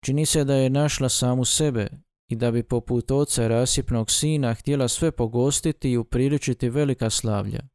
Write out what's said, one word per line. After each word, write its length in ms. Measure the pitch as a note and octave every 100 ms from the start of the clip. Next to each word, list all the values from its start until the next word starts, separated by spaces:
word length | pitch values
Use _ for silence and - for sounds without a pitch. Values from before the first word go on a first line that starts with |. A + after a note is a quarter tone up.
| -
Čini 200 | C#3 D#3
se 180 | D#3+
da 120 | C#3 C3+
je 140 | C3
našla 400 | C3+ D3 - C3
samu 360 | - B2 B2+ B2
sebe 420 | - D#3 A#2+ G2+ - _ _ _
i 60 | A2+
da 160 | A#2+
bi 120 | A#2
poput 480 | A#2 A#2+ - B2 -
oca 360 | C3+ C#3+ - A2+
rasipnog 640 | A2+ B2+ - G2+ A#2+ A2+
sina 420 | - D3+ D#3 B2+
htjela 340 | A2+ - C#3+ B2
sve 240 | - E3
pogostiti 800 | - A#2 A#2+ C3 C#3 - - C3+
i 60 | A#2+
upriličiti 720 | A2+ B2 C3+ C#3+ - B2 B2
velika 400 | B2 D3 C3 A2+
slavlja. 500 | - A2+ G#2 G2+ - C3+